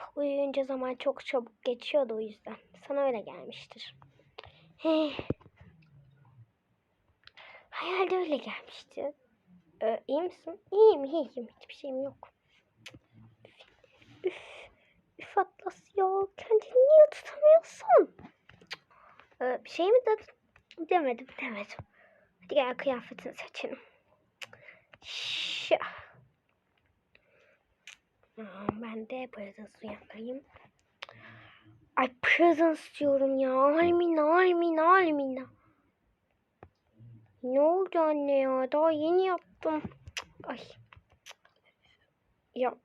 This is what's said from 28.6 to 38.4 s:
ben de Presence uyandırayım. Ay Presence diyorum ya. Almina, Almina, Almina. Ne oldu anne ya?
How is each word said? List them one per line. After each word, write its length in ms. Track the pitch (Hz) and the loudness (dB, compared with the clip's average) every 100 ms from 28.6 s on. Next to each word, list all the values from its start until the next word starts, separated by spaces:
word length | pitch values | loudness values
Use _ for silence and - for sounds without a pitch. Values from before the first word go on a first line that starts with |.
| 202 | -6
ben 380 | 208 226 220 220 | -6 -8 -12 -12
de 180 | 254 254 | -12 -12
Presence 440 | - 196 202 208 _ | -14 -18 -18 -20 _
uyandırayım. 600 | 220 208 - 214 226 262 - - _ _ _ _ - - - - - - - - _ - | -16 -16 -18 -16 -14 -14 -16 -20 _ _ _ _ -20 -20 -20 -20 -20 -20 -20 -20 _ -4
Ay 140 | 262 - | -4 -2
Presence 600 | - - 339 302 330 311 - - | 0 4 4 4 2 0 -8 -4
diyorum 400 | 294 277 269 269 | 0 2 2 0
ya. 140 | 262 | 0
Almina, 720 | 262 277 311 349 349 349 320 | 2 2 4 2 2 2 2
Almina, 720 | 302 339 370 339 339 320 320 381 | 2 4 4 2 0 2 4 6
Almina. 500 | 349 294 269 262 254 _ _ _ _ _ _ _ _ _ _ _ - _ _ _ - - _ _ | 4 0 -4 -6 -12 _ _ _ _ _ _ _ _ _ _ _ -20 _ _ _ -20 -20 _ _
Ne 180 | 254 262 | -2 2
oldu 380 | 302 359 381 339 | 4 4 0 0
anne 380 | 311 302 285 | 0 0 0
ya? 340 | 277 | 0